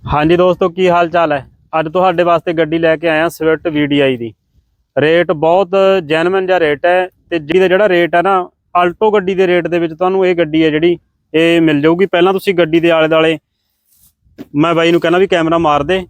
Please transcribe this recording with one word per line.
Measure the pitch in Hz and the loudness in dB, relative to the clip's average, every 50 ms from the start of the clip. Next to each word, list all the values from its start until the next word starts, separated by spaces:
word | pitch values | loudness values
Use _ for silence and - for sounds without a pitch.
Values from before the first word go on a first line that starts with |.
| - - 147 | -8 -4 -4
ਹਾਂਜੀ | 147 151 156 175 | -2 0 2 2
ਦੋਸਤੋ, | 175 180 185 175 - 196 185 | 2 2 2 2 0 -2 -4
ਕੀ | 170 180 185 180 | -2 0 0 2
ਹਾਲ | 170 175 175 170 | 2 2 0 0
ਚਾਲ | 160 175 165 156 | 0 0 0 0
ਹੈ? | 147 139 127 - _ _ _ _ - 160 | -2 -4 -6 -10 _ _ _ _ -4 -4
ਅੱਜ | 156 160 | -4 -2
ਤੁਹਾਡੇ | 156 185 180 190 175 165 180 | -2 0 0 0 2 0 0
ਵਾਸਤੇ | 170 170 165 - - 170 | 2 2 0 0 -4 -2
ਗੱਡੀ | 156 165 151 165 165 | -2 -2 -2 -2 -2
ਲੈ | 165 160 160 151 | 0 0 0 0
ਕੇ | 160 170 | -2 -2
ਆਇਆ | 156 156 160 | 0 0 -2
Swift | 170 - - 160 160 160 151 - 175 | -2 -4 -4 -2 -2 -2 -2 -2 -4
ਵੀ | 156 151 147 143 | -2 -2 -2 0
ਡੀ | 143 143 | 0 0
ਆਈ | 143 135 131 117 | 0 0 0 -4
ਦੀ। | 117 113 107 _ _ _ _ _ _ _ _ _ _ _ _ | -6 -12 -12 _ _ _ _ _ _ _ _ _ _ _ _
ਰੇਟ | 135 135 156 165 170 175 165 | -2 0 2 2 0 0 0
ਬਹੁਤ | 185 151 151 160 170 185 196 175 185 196 190 190 190 190 170 | -2 -2 0 0 2 2 0 0 0 0 2 2 2 0 -2
ਜੈਨੂਇਨ | 143 156 160 165 180 190 190 190 180 | -2 -2 -2 -2 0 -2 -2 -2 0
ਜਿਹਾ | 185 180 | 0 0
ਰੇਟ | 165 151 147 131 - | 0 0 -2 0 0
ਹੈ | 175 180 185 180 185 _ _ _ _ | 0 0 0 -2 -4 _ _ _ _
ਤੇ | 175 165 | -8 -8
ਜਿਹਦਾ | 151 143 165 185 190 180 | -6 -2 0 0 2 2
ਜਿਹੜਾ | 180 185 214 208 | 2 2 2 2
ਰੇਟ | 185 175 175 165 160 | 2 2 0 2 0
ਹੈ | 175 | 0
ਨਾ, | 170 190 196 185 180 175 _ _ _ _ _ 175 | 0 2 0 -2 -2 -6 _ _ _ _ _ 0
Alto | 175 180 170 _ 220 220 208 | 0 0 -2 _ -2 0 0
ਗੱਡੀ | 214 190 180 196 | 0 -2 -2 -2
ਦੇ | 175 190 180 | 0 0 2
ਰੇਟ | 180 175 165 170 | 2 0 0 -2
ਦੇ | 165 175 | -2 -2
ਵਿੱਚ | 170 165 160 | -4 -4 -4
ਤੁਹਾਨੂੰ | 156 185 185 190 190 190 180 | -4 -4 -2 0 0 0 0
ਇਹ | 180 | 0
ਗੱਡੀ | 170 170 151 151 160 160 | 0 -2 -2 0 0 0
ਹੈ | 160 | 2
ਜਿਹੜੀ, | 147 151 160 175 175 160 _ _ _ _ _ _ - | 0 0 0 0 -2 -2 _ _ _ _ _ _ -2
ਇਹ | 156 165 170 170 170 | 0 2 2 2 2
ਮਿਲ | 165 160 156 143 | 2 2 0 2
ਜਾਊਗੀ। | 143 160 170 175 196 | 2 0 2 2 0
ਪਹਿਲਾਂ | 180 - 175 170 190 196 | 0 0 0 0 0 0
ਤੁਸੀਂ | 190 - - 190 | -2 -2 -4 0
ਗੱਡੀ | 170 175 160 156 170 | 0 0 0 0 0
ਦੇ | 160 170 | 2 2
ਆਲੇ | 165 160 160 156 | 2 2 2 2
ਦੁਆਲੇ, | 160 160 160 160 160 151 _ _ _ _ _ _ _ _ _ _ _ _ _ _ _ _ _ _ _ - - _ - | 2 2 2 0 -2 -4 _ _ _ _ _ _ _ _ _ _ _ _ _ _ _ _ _ _ _ -20 -20 _ -4
ਮੈਂ | 143 156 170 170 | -2 0 0 2
ਬਾਈ | 160 165 170 | 2 2 2
ਨੂੰ | 170 175 | 2 2
ਕਹਿਣਾ | 170 170 170 180 | 0 0 2 2
ਵੀ | 196 190 | 0 0
ਕੈਮਰਾ | 185 175 160 160 165 165 | 0 -2 0 0 0 0
ਮਾਰ | 170 151 147 147 143 | 0 0 0 0 0
ਦੇ | 147 185 190 180 175 | -2 -4 -4 -4 -10